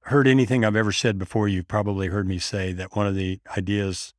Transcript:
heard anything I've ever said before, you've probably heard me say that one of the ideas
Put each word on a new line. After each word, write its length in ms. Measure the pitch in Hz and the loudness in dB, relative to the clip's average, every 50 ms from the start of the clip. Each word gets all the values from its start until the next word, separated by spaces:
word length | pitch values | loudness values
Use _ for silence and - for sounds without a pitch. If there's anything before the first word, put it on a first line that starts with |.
| _ - | _ 2
heard 200 | 131 143 135 135 | 2 6 6 6
anything 380 | 131 135 123 104 127 127 113 | 6 6 4 4 2 2 2
I've 100 | 107 104 | 2 2
ever 160 | 110 110 104 | 2 0 0
said 260 | 95 - - 117 104 95 | -2 0 0 0 0 -2
before, 300 | 95 - - 110 104 101 | -6 -4 -2 0 0 0
you've 180 | 98 92 90 | 0 -2 -4
probably 420 | _ - 107 101 104 101 95 95 90 | _ -2 -2 0 0 -2 -2 -2 -2
heard 200 | 90 104 98 95 | -2 -2 -2 -2
me 100 | 95 90 | -4 -4
say 360 | - - - 101 95 92 92 | -6 -6 -4 -4 -4 -4 -6
that 200 | 90 92 - - | -6 -10 -6 -4
one 120 | 107 104 | -2 -2
of 80 | 101 98 | 0 -2
the 260 | 98 95 92 95 - _ - - | -2 -2 -4 -6 -8 _ -8 -8
ideas 560 | - 92 92 101 104 101 95 90 - - - _ | -6 -4 -2 -2 -2 -2 -4 -6 -8 -12 -14 _